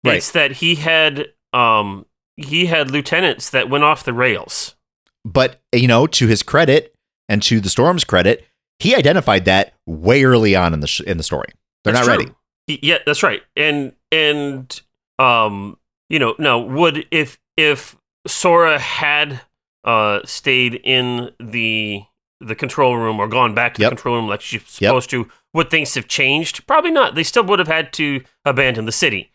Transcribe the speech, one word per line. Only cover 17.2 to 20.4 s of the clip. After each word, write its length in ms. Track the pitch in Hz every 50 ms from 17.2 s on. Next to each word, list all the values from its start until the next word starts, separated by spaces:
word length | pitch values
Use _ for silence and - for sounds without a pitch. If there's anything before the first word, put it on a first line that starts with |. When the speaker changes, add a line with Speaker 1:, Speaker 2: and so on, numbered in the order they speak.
| 151 127 - _ _ _ _
Speaker 2:
if 400 | - 156 151 147 131 - - - _ _ _ _ _ _
Sora 540 | 180 - - - 180 170 170 175 160 151 143
had, 600 | 127 - - - 156 147 147 147 151 147 135 123 - _ _ _ _ _ _ _ _
uh, 360 | 110 117 110 107 104 101 101 -
stayed 500 | - - -